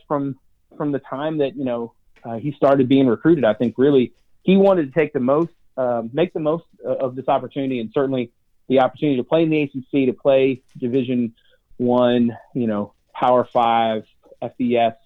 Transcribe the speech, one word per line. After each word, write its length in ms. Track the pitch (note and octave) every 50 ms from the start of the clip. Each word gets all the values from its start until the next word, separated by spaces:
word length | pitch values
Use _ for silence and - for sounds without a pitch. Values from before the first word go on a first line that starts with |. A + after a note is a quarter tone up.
| _ _
from, 280 | D#3 C#3+ C#3 C#3 C3+ - _ _ _ _ _ _ _
from 140 | - D#3+ D3
the 80 | C#3+ C3
time 400 | - - C#3+ C3 D3 D#3+ D#3+ D3+
that, 160 | C#3+ C3 -
you 100 | C3 C#3
know, 280 | B2+ A#2+ A#2 A#2 A#2 - _ _ _ _ _ -
uh, 140 | - A#2 A2+
he 120 | G#2 D3 C#3+
started 360 | - - C#3 C#3 C#3 C3 A#2+
being 180 | C3+ C3+ C3+
recruited. 380 | C3 A2 G#2+ - D#3 E3+ D#3 A#2+
I 100 | A2 G#2+
think 220 | - B2+ A#2 A2 -
really 340 | B2+ D3+ C#3+ C3+ B2 A2+ - _ _ _ _ _ _
he 140 | - F#3
wanted 360 | G3 G3 G3 F#3+ F3+ D#3 C3+ C3
to 60 | E3+
take 140 | D#3 D3+ -
the 80 | C#3
most, 320 | B2 B2 C#3 D3+ E3+ E3 - _ _ _ _
uh, 260 | - C3 B2 A#2+ A#2 A2+ A2+ B2
make 200 | D3 E3+ F#3 -
the 80 | F3+
most, 240 | D#3 D3+ D#3 E3+ - _ _ _ -
uh, 100 | - C3
of 200 | - C3+ B2+ B2
this 140 | C3 B2 -
opportunity, 500 | C#3+ C3 B2+ A#2+ - C#3+ C#3 C3+ C3 B2
and 120 | A2+ G#2+ -
certainly 380 | D3 C#3 C3+ C3+ C3 B2 A#2+ _ _ _ _ _ _ _ -
the 120 | B2+ C3+
opportunity 360 | B2+ B2+ - - - D3+ C#3
to 80 | B2 A#2
play 180 | - D#3+ D#3+ E3
in 80 | D#3+
the 80 | D#3 D3+
A 120 | D3+ C#3
C 160 | - C3+ B2 -
C, 160 | - C#3+ C3+
to 60 | B2+ -
play 500 | - - C#3+ C3+ C3+ C3+ C3+ C3+ B2+ _ _ _
Division 580 | D3+ C3 B2 A#2+ C#3 B2 A#2+ B2+ B2 A#2+ A2+ A2+ _ _ _ _ _ _ _ -
One, 600 | - B2+ B2 B2 B2 B2 B2 A#2+ B2 A#2+ A#2 A2+ - - _ -
you 120 | - A#2+
know, 260 | A2 G#2+ G#2 G#2 F#2+ _ _ _ _ _
Power 300 | - - B2+ B2+ B2 A#2
Five, 600 | - - B2 A#2+ A#2 A2+ A#2 A2+ A2+ A2+ A2 G#2+ _ _ _ _ _ - _ -
F 100 | A#2 - -
B 180 | C3 A#2+ A#2+
S 180 | A#2 A#2 A2+ - - _